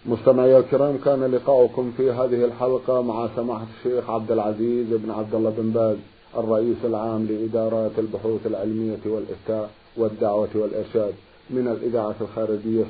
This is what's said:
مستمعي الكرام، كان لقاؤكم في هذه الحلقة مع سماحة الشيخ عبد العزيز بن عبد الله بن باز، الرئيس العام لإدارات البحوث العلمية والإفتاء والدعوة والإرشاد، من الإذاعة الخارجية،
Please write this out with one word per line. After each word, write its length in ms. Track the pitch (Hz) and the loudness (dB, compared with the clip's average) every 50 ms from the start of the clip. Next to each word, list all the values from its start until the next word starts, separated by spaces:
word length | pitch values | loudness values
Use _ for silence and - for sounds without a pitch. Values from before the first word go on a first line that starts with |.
| - | -4
مستمعي 520 | 120 117 113 - 135 135 131 127 127 131 131 | -4 -4 2 4 4 6 6 6 8 8 8
الكرام، 400 | 123 123 143 131 139 147 143 131 - | 6 6 4 2 2 2 0 0 0
كان 200 | 147 139 135 131 | 0 2 2 2
لقاؤكم 680 | 127 127 123 123 - 139 127 123 120 120 - 127 123 117 | 0 0 0 2 4 6 6 6 4 4 0 -4 -4 -2
في 140 | 120 131 131 | 0 0 0
هذه 340 | 120 123 127 123 123 120 120 | 2 0 0 0 2 2 2
الحلقة 580 | 120 117 - 127 127 131 127 - - 127 127 123 | 0 0 -2 -2 0 0 0 0 0 0 0 0
مع 260 | 120 110 113 117 110 113 | 0 -2 -4 -4 -4 -4
سماحة 300 | 123 117 123 120 110 113 110 - - | -4 -4 -4 -4 -6 -8 -10 -14 -6
الشيخ 320 | - 127 123 123 113 - | -4 -2 -2 -2 -2 -2
عبد 220 | 110 113 113 110 117 | -4 -4 -2 0 0
العزيز 540 | 110 104 107 107 104 113 120 120 123 120 110 | 0 2 0 -2 -2 -2 0 0 0 0 0
بن 200 | 117 110 107 110 | -2 -2 -2 -4
عبد 240 | 107 107 110 107 110 | -4 -4 -4 -2 -2
الله 160 | 113 113 110 | 0 0 0
بن 200 | 107 113 113 113 | 0 0 -2 0
باز، 260 | 110 117 113 110 107 104 - - - - _ - - | 0 2 2 2 0 -2 -6 -12 -20 -20 _ -10 -6
الرئيس 400 | 120 113 110 113 110 113 120 113 104 123 | -4 -2 0 2 2 2 2 0 0 -2
العام 420 | 120 113 107 110 113 110 110 110 | -2 -2 -2 -4 -4 -2 -2 -2
لإدارات 640 | 107 107 107 110 110 113 113 110 110 110 113 110 107 107 110 | -2 -2 -4 -4 -2 -2 0 0 0 0 0 -2 0 -2 -2
البحوث 480 | 113 110 107 101 107 110 113 104 - | -2 -2 -4 -4 -2 -2 -2 -2 -2
العلمية 520 | 113 107 98 98 107 110 110 113 110 107 104 - | -4 -4 -4 -4 -4 -2 -2 -2 -4 -4 -4 -4
والإفتاء 640 | 104 110 107 104 - 95 - - - 110 110 107 107 - - - - - | -4 -4 -4 -4 -6 -10 -8 -6 -4 -4 -4 -4 -6 -10 -18 -20 -12 -4
والدعوة 520 | 117 113 107 104 104 113 107 101 104 107 - - | -2 -2 -2 0 0 0 2 2 2 0 0 0
والإرشاد، 600 | 107 107 107 104 107 104 92 - 113 107 101 92 - - - - - - - | 0 -2 0 -2 -4 -6 -2 0 0 0 0 -4 -8 -14 -20 -20 -20 -14 -6
من 180 | 120 127 123 120 | -4 -2 -2 0
الإذاعة 460 | 113 104 - 123 117 120 107 104 104 - | -2 -2 -2 -2 0 0 0 -2 -4 -6
الخارجية، 640 | 110 101 - 117 110 107 107 104 104 113 113 113 107 110 | -8 -6 -4 -4 -2 -2 -2 -2 -2 0 0 0 0 0